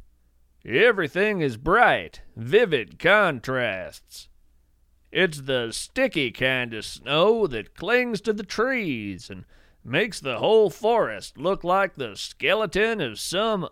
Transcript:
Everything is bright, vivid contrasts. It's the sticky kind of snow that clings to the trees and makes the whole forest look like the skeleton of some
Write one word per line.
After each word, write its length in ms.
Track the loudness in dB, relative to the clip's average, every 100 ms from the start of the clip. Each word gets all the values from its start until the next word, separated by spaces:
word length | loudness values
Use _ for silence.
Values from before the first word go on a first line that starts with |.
| -20 _ _ _ _ _ -2
Everything 760 | 4 4 4 -2 0 0 0
is 140 | -2 -2
bright, 680 | 0 4 6 4 -2 -14 -20 -12
vivid 600 | 2 2 4 0 -2 0
contrasts. 1300 | 4 6 4 -2 -4 -2 -2 -4 -8 -14 _ -20 -20 _ _ _ _ _ _ _ _
It's 280 | 0 0 -2
the 320 | -4 -2 -2
sticky 580 | -8 -6 -2 0 0 -4
kind 420 | -2 -2 0 -4
of 120 | -8 -12
snow 600 | -12 -2 2 4 4 2
that 280 | -2 -10 -10
clings 460 | -2 0 0 -4
to 100 | -4
the 140 | -6 -6
trees 840 | -2 -2 0 -2 -4 -6 -10 -12
and 140 | -18 -18 _ _ _
makes 380 | -4 -2 -2 -4
the 160 | -6 -2
whole 320 | 4 6 4
forest 680 | 2 0 2 0 -4 -12 -6
look 280 | -2 -2 0
like 300 | 2 0 -4
the 200 | -10 -8
skeleton 840 | -14 -4 0 0 0 0 0 0
of 180 | -4 -6
some 480 | -6 -2 -2 -2 -6